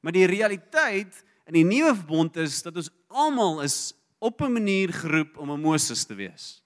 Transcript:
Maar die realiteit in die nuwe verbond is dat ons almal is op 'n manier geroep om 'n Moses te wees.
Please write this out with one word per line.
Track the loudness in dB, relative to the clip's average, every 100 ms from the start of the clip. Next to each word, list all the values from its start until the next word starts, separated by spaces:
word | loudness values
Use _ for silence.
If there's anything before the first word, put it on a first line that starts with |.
Maar | 0
die | 4 4
realiteit | 4 0 -2 -4 -2 0 -2 -6 -16 _ _ _
in |
die | 4
nuwe | 4 6 4
verbond | 2 0 0 0 0
is | -6 -6
dat | -8 -10
ons | -10 _ _
almal | -2 0 2 0 0
is | -4 -4 -6 -12 _ _
op | -6 -2
'n | -2
manier | 0 0 0 0
geroep | -4 -2 -2 -2 -8
om | -10
'n | -2
Moses | 0 2 0 -4
te | -8
wees. | -10 -12 -14 -20 -20